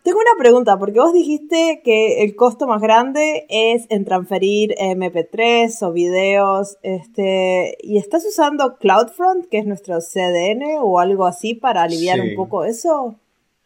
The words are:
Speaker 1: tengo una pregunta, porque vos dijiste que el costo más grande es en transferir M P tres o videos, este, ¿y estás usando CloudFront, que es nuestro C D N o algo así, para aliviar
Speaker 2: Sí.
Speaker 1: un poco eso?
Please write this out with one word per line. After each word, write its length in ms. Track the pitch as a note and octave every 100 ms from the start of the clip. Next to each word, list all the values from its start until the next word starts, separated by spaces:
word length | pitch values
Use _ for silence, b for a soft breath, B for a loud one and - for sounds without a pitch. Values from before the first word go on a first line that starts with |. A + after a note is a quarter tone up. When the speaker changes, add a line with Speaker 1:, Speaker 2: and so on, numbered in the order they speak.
Speaker 1:
tengo 140 | F4 G4
una 200 | A4+ A4+
pregunta, 400 | A#3+ B3 A#3 F#3+
porque 220 | G3 G#3+
vos 120 | D#4+
dijiste 680 | F4 C#4+ D4 D4+ E4 E4 D#4
que 380 | A#3+ A3 A3 -
el 140 | G#3 G3+
costo 300 | B3 A#3+ C4
más 120 | G#3
grande 680 | A3 A3+ C4 C#4+ D#4 D4+ -
es 380 | A3 A3+ A#3 A3+
en 160 | G#3
transferir 720 | G3 F#3 F#3 F#3 G3 G#3 G#3+ -
M 320 | F#3+ F#3 F3+
P 140 | F3
tres 580 | E3 G#3+ A#3 A#3 A#3 A3+
o 100 | F#3+
videos, 840 | F3 F3 F#3 G3 G3+ G3 G3 G3+ -
este, 960 | G3 F#3 - - F#3+ F#3+ F#3 F#3 E3 -
¿y 160 | - G#3
estás 260 | G3+ E4 G#4
usando 500 | F#4 D4 D4 C4 -
CloudFront, 720 | G3 G3 A#3 - F#4 F#4 -
que 80 | G#3+
es 80 | G#3
nuestro 340 | G3 - E3+
C 200 | E3 G3
D 300 | F3+ F3 F#3
N 240 | A3+ D4 D4+
o 220 | A3 F3+
algo 260 | F3+ G3 F3+
así, 280 | F3 G#3+
para 280 | A3+ C4 G3
aliviar 380 | E3+ E3 F3+ F#3
Speaker 2:
Sí. 80 | A2
Speaker 1:
un 60 | G#2
poco 280 | F#3 F#3+
eso? 520 | E3+ A#3 F4 D4 B3 G#3+ _ _ _ _